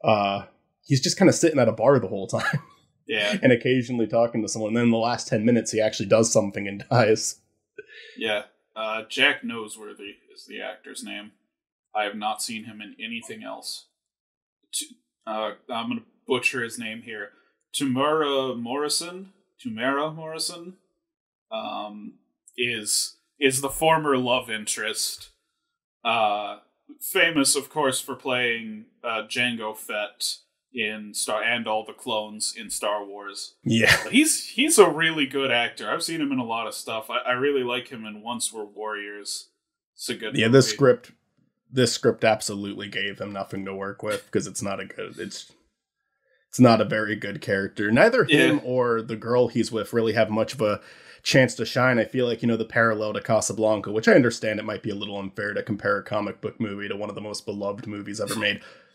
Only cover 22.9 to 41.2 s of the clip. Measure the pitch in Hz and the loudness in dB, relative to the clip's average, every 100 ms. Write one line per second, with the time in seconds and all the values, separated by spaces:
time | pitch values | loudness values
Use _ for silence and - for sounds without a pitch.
22.9 | - - - _ _ 139 131 135 - 160 | -2 -2 -8 _ _ 2 2 -2 0 2
23.9 | 160 151 135 123 123 123 107 107 - 107 | 4 4 2 2 0 -2 -6 -6 -6 -4
24.9 | 107 - - - _ _ _ _ _ _ | -4 -6 -8 -16 _ _ _ _ _ _
25.9 | _ 117 113 107 104 101 104 _ _ - | _ -2 2 2 0 -6 -12 _ _ -20
26.9 | - - 196 170 156 135 143 131 156 139 | -14 -4 2 4 4 2 2 -2 0 0
27.9 | 127 - 127 139 123 120 113 110 107 110 | 0 -6 -8 -4 0 0 -2 -6 -12 -16
28.9 | _ 117 113 107 127 123 117 110 110 - | _ -6 -6 -4 -2 -2 -2 -6 -8 -8
29.9 | 107 104 - - - _ _ _ 123 107 | -6 -6 -6 -8 -8 _ _ _ -6 -4
30.9 | 107 104 110 - 107 113 117 113 107 107 | -6 -10 -8 -4 -2 0 -2 -2 -4 -4
31.9 | 104 - 110 107 107 - 113 104 - 107 | -10 -6 -6 -6 -6 -8 -8 -10 -6 -2
32.9 | 104 101 101 101 - - - - 113 107 | -2 -6 -12 -14 -14 -16 -8 -2 2 4
33.9 | - - 240 311 - - - 302 320 180 | 4 4 4 4 2 -2 -2 4 8 8
34.9 | 151 165 160 135 139 135 120 117 - 107 | 8 0 0 -2 0 0 0 0 -4 -4
35.9 | 156 165 165 143 131 117 113 110 104 - | -4 -4 -4 -2 -2 -2 -4 -6 -8 -8
36.9 | 110 - 117 123 123 143 139 123 123 123 | -8 -6 -4 -2 0 2 2 0 -4 -6
37.9 | 123 110 107 107 117 - 113 104 104 107 | -12 -12 -12 -8 -6 -6 -8 -12 -10 -8
38.9 | 104 101 104 101 - - _ _ _ _ | -8 -8 -12 -12 -12 -14 _ _ _ _
39.9 | _ - 107 110 135 110 131 131 - 135 | _ -8 -8 -4 0 6 8 6 4 4
40.9 | 120 - _ | 4 -2 _